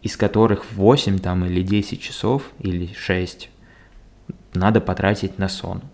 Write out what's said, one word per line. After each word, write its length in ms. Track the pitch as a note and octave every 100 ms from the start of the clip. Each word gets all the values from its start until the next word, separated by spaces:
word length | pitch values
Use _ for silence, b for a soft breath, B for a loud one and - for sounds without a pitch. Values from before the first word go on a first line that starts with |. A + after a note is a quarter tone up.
из 160 | A2 -
которых 540 | G#2 G#2+ A2 G2+ -
восемь 460 | G#2 G2 C#3 - F#2+
там 260 | F#2 F2+ F2+
или 160 | F2+
десять 400 | F#2 G#2 G2+ -
часов, 500 | - - - C3+ - -
или 300 | G2+ F2 F2
шесть 560 | G#2 - F#2 F2+ - - - b b b b b - - - -
надо 280 | F2+ F#2+ A2
потратить 560 | - F#2 G2 G2+ G2 -
на 120 | F#2+
сон. 340 | - F2 F#2 C3+